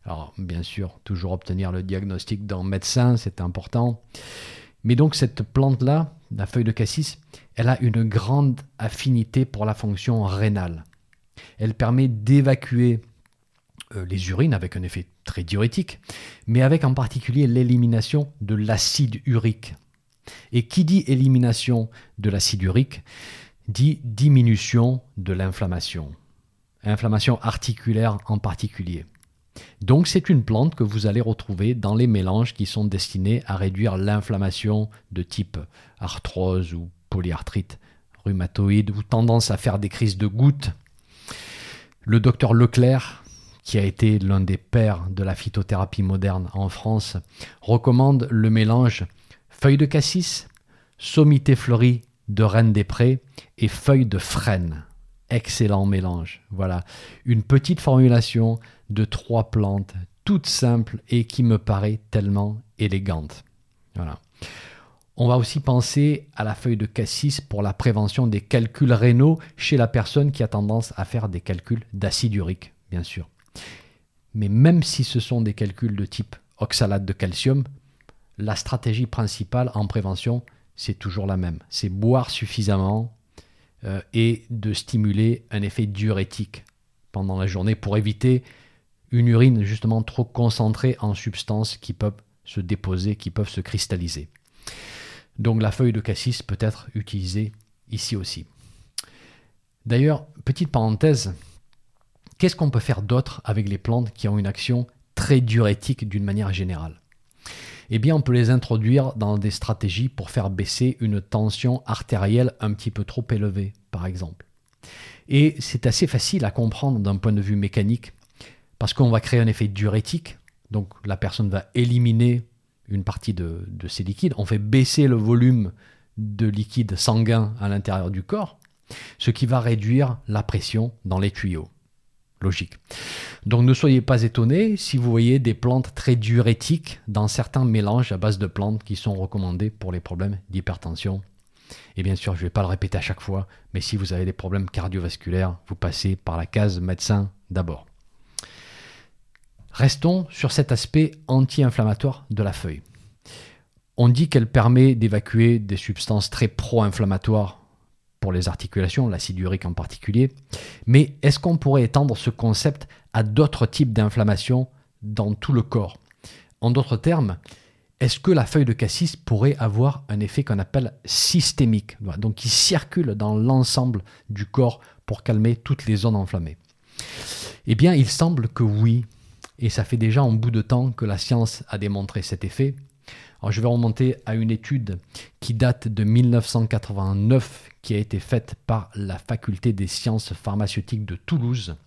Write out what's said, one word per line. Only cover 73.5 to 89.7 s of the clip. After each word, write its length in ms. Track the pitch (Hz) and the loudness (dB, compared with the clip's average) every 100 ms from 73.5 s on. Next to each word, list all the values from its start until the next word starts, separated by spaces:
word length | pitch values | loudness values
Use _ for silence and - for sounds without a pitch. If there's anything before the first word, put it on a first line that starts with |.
| - - - - _ _ _ _ | -20 -20 -20 -20 _ _ _ _
Mais 160 | 110 104 | -4 0
même 320 | 110 151 175 | 6 6 6
si 220 | - - | 2 -2
ce 160 | 123 120 | -2 -2
sont 220 | - 120 | -2 -2
des 120 | 110 | -2
calculs 420 | 101 104 92 117 101 | -2 -6 -4 -4 -4
de 100 | 98 | -6
type 300 | - - - _ _ | -8 -10 -14 _ _
oxalate 480 | 110 - 98 101 95 | -6 0 0 0 -2
de 80 | |
calcium, 500 | - 95 85 131 139 127 - _ _ _ _ _ - | -4 -4 -2 0 0 -2 -10 _ _ _ _ _ -8
la 160 | 107 101 | -6 -6
stratégie 500 | - 123 120 110 123 | -6 -4 -2 -2 -2
principale 640 | - 107 - 98 123 123 107 | -2 -4 -4 -4 -2 -2 -2
en 100 | 101 | -2
prévention, 560 | 113 95 92 120 120 - _ _ - | -2 -4 -4 -2 -4 -6 _ _ -10
c'est 220 | - 104 | -8 -6
toujours 300 | 101 92 98 | -6 -6 -2
la 100 | 92 | -2
même. 220 | 87 78 - | -2 -6 -10
C'est 200 | - 101 | -6 -6
boire 420 | 95 110 127 120 | 0 2 2 0
suffisamment, 840 | - 107 - 104 98 95 107 117 - _ - _ _ _ _ | -6 -6 -4 0 0 0 -2 -4 -10 _ -20 _ _ _ _
euh, 180 | 104 95 - | -8 -8 -4
et 320 | 117 113 113 - | 0 2 0 -6
de 240 | 117 107 | -6 -4
stimuler 720 | 101 - 113 104 101 113 120 - | -6 -2 0 2 2 2 0 -4
un 100 | 104 | -4
effet 240 | 101 - 104 | -4 -2 -4
diurétique 800 | 98 107 95 98 - 104 - - _ _ _ _ | -2 -2 0 -2 -6 -10 -12 -20 _ _ _ _
pendant 260 | 95 98 95 | -6 -4 -2
la 80 | 95 | -2
journée 300 | 92 101 110 | -2 -2 -2
pour 220 | 101 107 | 0 0
éviter 440 | 107 104 127 127 - - _ _ _ _ _ | 0 0 2 2 0 -18 _ _ _ _ _
une 160 | 120 120 | 2 4
urine 360 | 113 131 117 | 6 6 6
justement 380 | 101 | 0